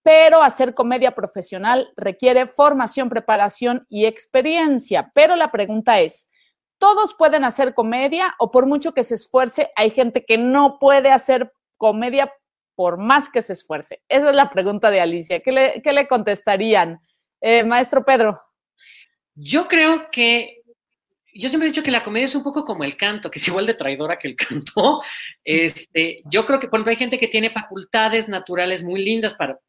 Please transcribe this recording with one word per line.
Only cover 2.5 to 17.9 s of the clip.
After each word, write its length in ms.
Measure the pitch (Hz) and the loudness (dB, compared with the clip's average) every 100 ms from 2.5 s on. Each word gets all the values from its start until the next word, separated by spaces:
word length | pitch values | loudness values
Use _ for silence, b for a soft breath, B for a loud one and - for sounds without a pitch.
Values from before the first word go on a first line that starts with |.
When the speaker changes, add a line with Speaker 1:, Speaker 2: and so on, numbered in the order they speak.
| - 294 277 226 - 247 | 4 4 4 -2 -4 -4
Speaker 1:
preparación 760 | 320 - 208 202 - 240 247 - | -4 -2 0 0 -2 -4 -4 -6
y 180 | 208 214 | -2 -2
experiencia? 1040 | 220 - 262 285 330 320 262 - 202 - | -2 -2 0 0 0 0 0 0 -4 0
Pero 220 | - 311 349 | 4 4 4
la 160 | 311 | 0
pregunta 480 | - 196 214 220 214 | -2 -4 -2 2 2
es, 280 | 160 - - _ _ _ _ _ | 2 -4 -20 _ _ _ _ _
¿todos 360 | 392 415 427 | 2 2 0
pueden 300 | - 311 294 | 0 2 2
hacer 280 | 254 - 254 | 0 0 -2
comedia 600 | 240 226 240 269 320 370 - | 0 -2 -2 -2 -2 -4 -4
o 100 | 233 | 0
por 160 | 254 262 | 2 2
mucho 280 | 285 320 | 0 -2
que 100 | 277 | -4
se 100 | 233 | -4
esfuerce, 560 | 226 - 254 247 - 294 - | -6 -2 0 0 -2 -4 0
hay 140 | 214 | 0
gente 340 | 220 240 233 | 0 -2 -2
que 140 | - 226 | 0 0
no 400 | 247 277 277 277 | 2 4 4 4
puede 300 | 277 277 269 | 4 4 6
hacer 400 | 262 - 254 247 _ _ _ | 2 2 0 -2 _ _ _
comedia 560 | 220 214 247 277 269 - _ _ _ | 0 0 -2 -2 -2 -6 _ _ _
por 220 | - 180 175 | -4 -4 -2
más 300 | 214 285 277 | 0 0 2
que 140 | 240 | -6
se 100 | - | -6
esfuerce? 500 | 185 - 151 - - _ | -12 -10 -12 -12 -20 _
Esa 220 | 269 294 | 0 2
es 40 | |
la 160 | 277 277 | 2 2
pregunta 400 | 196 190 208 220 | 0 -4 0 0
de 100 | 196 | 0
Alicia. 380 | 170 170 165 175 | -2 -4 -6 -6
¿Qué 140 | 262 | -2
le, 280 | 262 262 - | 0 0 0
qué 100 | 294 | -2
le 160 | 285 285 | -2 0
contestarían? 920 | 247 208 202 - 196 220 208 165 165 _ _ _ _ | -2 -2 -4 -2 -2 2 2 0 -4 _ _ _ _
Eh, 220 | 220 233 | 2 2
maestro 420 | 226 240 262 | 2 0 0